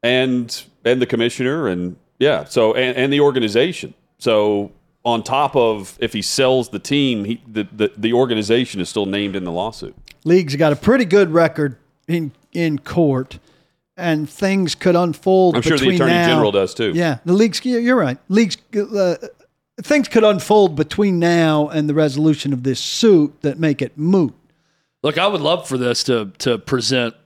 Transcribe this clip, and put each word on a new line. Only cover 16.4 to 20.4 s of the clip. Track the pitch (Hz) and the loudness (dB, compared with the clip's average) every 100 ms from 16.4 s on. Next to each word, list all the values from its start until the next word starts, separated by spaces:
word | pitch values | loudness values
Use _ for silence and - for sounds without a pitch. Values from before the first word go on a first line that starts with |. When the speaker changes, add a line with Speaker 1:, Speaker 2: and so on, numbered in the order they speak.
| 104 | 2
Speaker 1:
does, | 98 92 | 2 0
too. | - 113 160 | -2 -2 0
Speaker 2:
Yeah, | 170 135 170 | -2 -2 0
the | |
league's, | 190 226 - 254 | 2 2 0 -4
you're | 247 233 254 | -2 2 0
right. | 147 127 _ | 0 -4 _
League's, | 196 220 - _ | 0 0 -2 _
uh, | 208 196 208 185 165 - - _ _ _ - | -6 -4 -2 -2 -2 -8 -20 _ _ _ -18
things | - 294 247 | 0 0 2
could | 233 | 4
unfold | 214 202 | 4 2